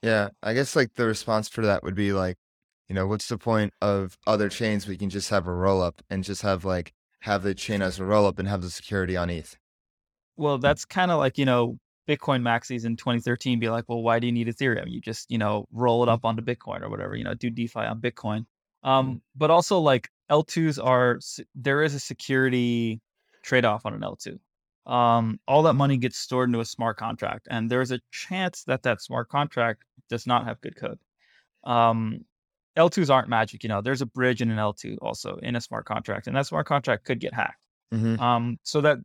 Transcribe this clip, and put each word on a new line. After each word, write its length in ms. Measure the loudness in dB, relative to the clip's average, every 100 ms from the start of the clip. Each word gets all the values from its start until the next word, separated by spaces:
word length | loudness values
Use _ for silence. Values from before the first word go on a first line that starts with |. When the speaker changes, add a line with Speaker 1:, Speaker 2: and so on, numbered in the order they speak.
Speaker 1:
Yeah, 260 | 2 2 0 -4
I 100 | -4
guess, 220 | -2 0 2
like, 180 | 0
the 140 | 2 0
response 420 | 0 0 -2 -2
for 160 | -2 0
that 160 | 0
would 140 | -2 -2
be, 180 | 0
like, 240 | 0 -2 -4 _ _ _ _ _
you 40 |
know, 140 | -2 -2
what's 200 | -2 -4
the 120 | -6
point 340 | 0 0 0 _
of 380 | 0 0 -2 -8 0
other 220 | 0 0
chains? 380 | -2 -2 -2 -4
We 100 | -6
can 120 | -4
just 220 | -4 -2
have 160 | -2 0
a 60 |
roll 280 | 0 2 4
up 220 | 2 -2 -8
and 120 | -6
just 200 | -4 -4
have, 200 | 0 0
like, 300 | 0 -4 -4 _ _ _
have 180 | -2 0
the 140 | 0 -4
chain 260 | -2 -2
as 180 | -2 -2
a 40 |
roll 220 | 2 4 4
up 120 | 2
and 120 | -2
have 120 | -2
the 80 | -4
security 460 | -10 -4 -2 0 -2
on 140 | -2
eth. 260 | -4 -8 -20 _ _ _ _ _ _ _ -4
Speaker 2:
Well, 220 | 0 2
that's 260 | 2 2
kinda 320 | -2 0 2 2
like, 220 | 2 2
you 80 | 2
know, 340 | 4 2 -4 _ _ -4
Bitcoin 360 | -2 0 0
maxis 420 | 2 0 -2 -6
in 140 | -4 -4
twenty 240 | -2 -2
thirteen 380 | 0 -2 0 0
be 100 | 0
like, 160 | -2 -4
"Well, 140 | -2
why 180 | 2 2
do 80 | 2
you 60 |
need 140 | 0 -2
Ethereum? 420 | -2 0 0 -4
You 80 | -10
just, 320 | -8 -10 -6
you 60 | -2
know, 280 | 0 0 -4
roll 320 | -2 2 4
it 60 | 4
up 160 | 2 0
onto 180 | -4
Bitcoin 380 | -4 -6 -6 -10
or 80 | -8
whatever, 260 | -8 -6 -6
you 80 |
know, 100 | -6
do 160 | -4 -6
DeFi 300 | -4 -6 -4
on 220 | -6 -4
Bitcoin." 440 | -6 -6 -6 -6 -6 _ _ _
Um, 240 | 2 2 2
Speaker 1:
Mm. 140 | -4 _ -2
Speaker 2:
but 140 | 4
also, 280 | 6 6 2
like, 300 | 4 2 0 _ _
L 160 | 2
twos 340 | 2 0 0 0
are, 380 | 2 4 4 2
s-, 240 | -4 -16 -16 -6
there 260 | 0 2
is 120 | 2
a 60 | 0
security 1000 | -8 -12 0 2 4 4 2 2 0 -4 _ _ _ _
trade-off 440 | 0 2 4 0 -4
on 80 |
an 100 | -8
L 140 | -8 -10
two. 200 | -14 -16 _ _ _ _ -4
Um, 540 | 2 4 4 2 -4 2
all 160 | 4
that 120 | 6 4
money 200 | 2 2
gets 220 | -2 -6
stored 320 | -4 0 2
into 100 | 0
a 60 | -2
smart 320 | -4 -4 -4
contract, 500 | -8 -6 -6 -8 -6
and 220 | -4 0
there's 200 | 0 0
a 100 | -4 _
chance 540 | -16 -8 -4 -4 -6 -4
that 180 | -2
that 180 | 0 -2
smart 280 | -2 -6 -2
contract 560 | -2 -2 0 0 -2 _ _ _
does 180 | -8 0
not 160 | 0 0
have 140 | -8
good 160 | -12 -10
code. 240 | -10 -10 _ _ _ _ _ _
Um, 640 | -2 4 4 4 -2 -6 -14 _ _ _ _ 4
L 140 | 4
twos 220 | 4 4
aren't 180 | 4 4
magic, 320 | 0 0 -4
you 80 | -4
know, 120 | -2
there's 200 | 0 -2
a 40 | -2
bridge 340 | 0 0 2
in 80 | 0
an 80 | 0
L 160 | -2
two 240 | -2 -10 -8
also 380 | -8 -8 -8 -8
in 120 | -6 -6
a 60 |
smart 240 | -6 -10 -6
contract, 400 | -6 -4 -8 -2
and 100 | -2
that 120 | -2
smart 180 | -4 0
contract 400 | 0 0 -2 0
could 140 | -4
get 120 | -4
hacked. 300 | -2 -4 -4 _ _ _
Speaker 1:
Mm-hmm. 260 | -2 0 2
Speaker 2:
Um, 380 | 2 2 0 -6
so 180 | -2 2
that 160 | 4 2